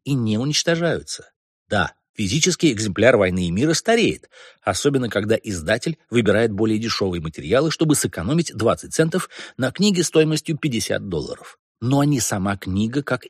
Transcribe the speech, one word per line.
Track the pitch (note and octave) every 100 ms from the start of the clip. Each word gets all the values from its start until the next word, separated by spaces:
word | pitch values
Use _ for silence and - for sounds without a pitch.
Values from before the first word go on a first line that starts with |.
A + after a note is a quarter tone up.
и | -
не | C#3 A2 G#2+
уничтожаются. | C#3 D3 - E3 E3+ G2 - - - _ _ _ -
Да, | G#2 E2 - _
физический | - G2+ C3+ F#3 E3 E3
экземпляр | G#2 A2 F2+ A2+ A2+
"Войны | F#2 F2+ F2
и |
мира" | F2+ D3+
стареет, | E3 - A#3 E3 - - - - -
особенно | - F#2+ C#3+ C3+ A#2+
когда | G2+ G#2 A2
издатель | - F2+ D#2 A2 - E3 -
выбирает | A#2+ G#2+ G#2 A#2
более | G2 A2 A2
дешевые | A2+ - G2 F2
материалы, | D#2+ D#2 C#2+ A#2 D#3+
чтобы | - D#3+ C#3+
сэкономить | G#2+ - F2+ D#3 E3 A2
двадцать | A2 F2+ -
центов | - D#3+ F#3 - - - -
на | B2+
книге | - G#3 F3+
стоимостью | D#3+ D#3+ D#3 D#3 - D#3+
пятьдесят | D#3 A2+ - G2+ G2+
долларов. | E2+ B1+ - - - _ -
Но | A#2 C#3
не | C#3+ C#3+
сама | - G#2 G2 G2
книга | - F#2+ A2+ C3+
как | - D#3+